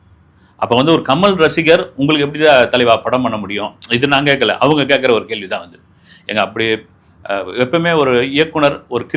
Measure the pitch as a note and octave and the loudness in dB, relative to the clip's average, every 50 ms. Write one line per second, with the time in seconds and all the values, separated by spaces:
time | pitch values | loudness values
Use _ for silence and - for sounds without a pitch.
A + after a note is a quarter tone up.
0 | _ _ _ _ _ _ _ _ _ _ _ _ - G#2+ A#2 B2 C#3 D#3+ E3 - | _ _ _ _ _ _ _ _ _ _ _ _ -4 0 0 0 2 2 2 0
1 | - - C3+ E3 F#3+ G3+ F#3+ E3 D#3+ D3 D3+ E3 E3 E3 E3 F3+ F#3 - - - | 0 -2 0 2 2 0 2 2 2 2 2 0 2 2 2 2 2 -6 -6 -4
2 | C#3 D3 D#3 D3 C#3+ C#3+ D3+ D3+ D#3 D#3 C#3+ B2+ A#2+ A#2 - B2+ B2 A#2 A2+ A2 | -2 0 0 0 -2 -4 -2 0 2 4 4 4 4 2 2 2 2 2 2 0
3 | - A2+ B2 B2+ B2+ A2+ A2 G#2+ G2 F#2+ G2+ G2+ G2+ - - _ - - A#2+ A#2+ | 0 -2 -2 -2 -2 -4 -6 -6 -8 -8 -8 -8 -8 -10 -12 _ -8 -4 -2 -2
4 | C3+ C#3+ C#3+ C3+ C#3+ C#3+ C#3 C#3 - G#2+ F#2 - B2 C#3+ D#3 D3 C3+ C3+ C#3+ C3 | 0 0 0 0 2 2 2 2 2 0 0 2 2 2 2 2 2 0 0 0
5 | B2+ C3 A#2 G#2+ - - A2+ G#2+ G2 F#2 G#2 F#2 F2 F2 - - _ _ _ _ | 2 2 2 0 0 -4 -10 -10 -8 -8 -8 -10 -10 -14 -20 -20 _ _ _ _
6 | _ _ - - _ - G#2 G#2+ G2 G2 A2 A2+ A2+ A2+ A2 G#2+ - _ _ _ | _ _ -20 -20 _ -6 -2 -2 -2 -2 -2 -4 -2 -2 -2 -4 -6 _ _ _
7 | _ _ _ _ - - G2 G2 F#2 F#2 F#2+ A#2+ B2+ B2 E3+ E3+ E3+ F3 E3+ D#3 | _ _ _ _ -10 -8 -6 -6 -6 -8 -4 -4 -2 -2 -2 -2 0 0 0 2
8 | C#3 C3 B2 A#2+ C3 C#3 C#3 C#3+ D#3+ D#3+ D#3 D#3 D3 C#3+ D3 - - _ B2+ A#2+ | 2 2 2 0 0 0 0 -2 -2 0 0 0 0 0 0 -2 -8 _ -6 -6
9 | B2 - - | -6 -4 0